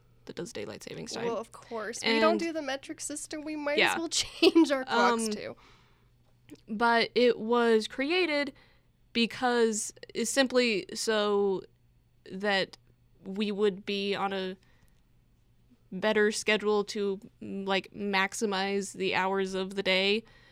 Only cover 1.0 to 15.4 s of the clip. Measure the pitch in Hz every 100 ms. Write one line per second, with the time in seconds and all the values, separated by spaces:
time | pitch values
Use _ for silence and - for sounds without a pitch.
1 | - - 233 233 - - - 226 214 466
2 | - 226 320 330 330 311 277 277 - 311
3 | - 294 - 311 302 311 285 294 196 277
4 | 330 - - - 330 330 285 269 262 233
5 | 240 233 220 208 - - - - _ _
6 | _ _ _ _ - - - 214 233 233
7 | 220 - 247 - 220 240 233 220 214 -
8 | 277 359 339 294 285 - - _ _ _
9 | _ 233 226 - 254 240 226 208 - -
10 | - - 226 - 262 254 247 202 - 214
11 | - 220 208 202 202 190 - _ _ _
12 | _ _ - 190 208 196 175 - _ _
13 | _ _ 190 190 208 202 208 190 208 202
14 | 202 190 196 190 185 190 _ _ _ _
15 | _ _ _ _